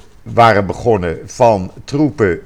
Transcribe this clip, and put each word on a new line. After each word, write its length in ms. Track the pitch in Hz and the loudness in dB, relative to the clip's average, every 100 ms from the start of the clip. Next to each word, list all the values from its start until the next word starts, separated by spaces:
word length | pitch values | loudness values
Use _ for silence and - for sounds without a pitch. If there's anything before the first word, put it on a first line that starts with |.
| - _ | -20 _
waren 440 | - 113 113 101 90 | -4 2 4 4 0
begonnen 540 | - 120 104 87 67 - | -4 -2 0 -2 -8 -10
van 460 | - 117 101 90 - | 0 2 2 -4 -14
troepen 560 | - 143 151 101 98 82 | -8 -2 -2 0 -2 -2